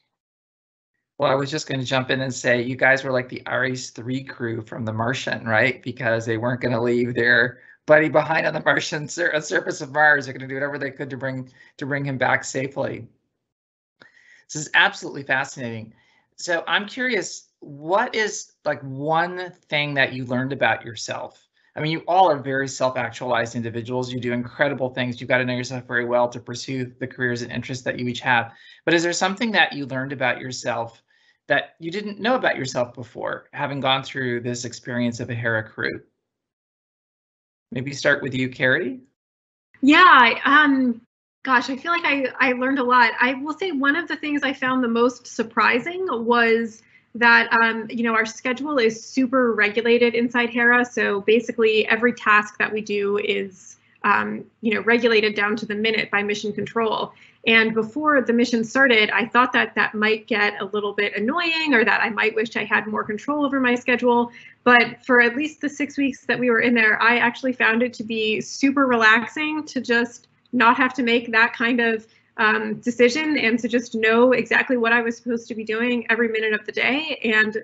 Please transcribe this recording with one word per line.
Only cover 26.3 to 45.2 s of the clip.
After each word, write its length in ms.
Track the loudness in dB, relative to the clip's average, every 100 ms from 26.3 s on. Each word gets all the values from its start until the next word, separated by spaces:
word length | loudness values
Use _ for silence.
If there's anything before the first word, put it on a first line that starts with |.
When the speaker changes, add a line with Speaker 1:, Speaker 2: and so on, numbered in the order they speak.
| -2
Speaker 1:
pursue 520 | -12 -12 -8 -6 -8 -8
the 80 | -12
careers 340 | -4 -4 -2
and 100 | -6
interests 320 | -8 -8 -8 -6
that 120 | -6
you 100 | -6
each 120 | -6
have. 340 | 0 0 0 -10 -20 -8 0
But 80 |
is 80 | 2
there 120 | 2
something 380 | 0 -2 -2 0
that 200 | 2 2
you 120 | 0 -8
learned 260 | -6 -6
about 260 | -2 -2 -2
yourself 640 | -6 -8 -6 -4 -6 -10 _ _ _ _ -2
that 280 | -2 -2 _
you 100 | -10
didn't 300 | -8 -8 -6
know 160 | -2 0
about 220 | 0 -2
yourself 360 | -4 -4 -4
before, 540 | -6 -16 -10 -8 -8 -12
having 260 | -10 -8 -4
gone 240 | -2 -2
through 380 | -4 -6 -4 -4
this 240 | -6 -8 -8
experience 540 | -12 -8 -4 -2 -4
of 100 | -8
a 60 | -4
hara 320 | -2 -2 -4
crew? 340 | -6 -6 -6 _ _ _ _ _ _ _ _ _ _ _ _ _ _ _ _ _
Maybe 180 | -8 -8
start 300 | -2 0 0
with 140 | -2 -4
you, 140 | -4
Carrie. 500 | 0 0 2 -2 -8 _ _ _ _ _ _ _ 0
Speaker 2:
Yeah, 580 | 4 8 10 10 8 4 4
um, 560 | 4 6 4 0 -4 _ _ _ _
gosh, 280 | 0 0 0
I 40 | -8
feel 160 | -2
like 140 | -2 0
I, 220 | 0 -2 0
I 140 | 0
learned 240 | 0 0 0
a 60 |
lot. 280 | 4 6 4 4
I 140 | 0
will 240 | 0 -6 -6
say 140 | -4
one 240 | 0 0 0
of 120 | -2
the 80 | -6
things 280 | -2 -2
I 100 | -2
found 300 | -2 -2 0
the 40 | 0
most 380 | 2 2 0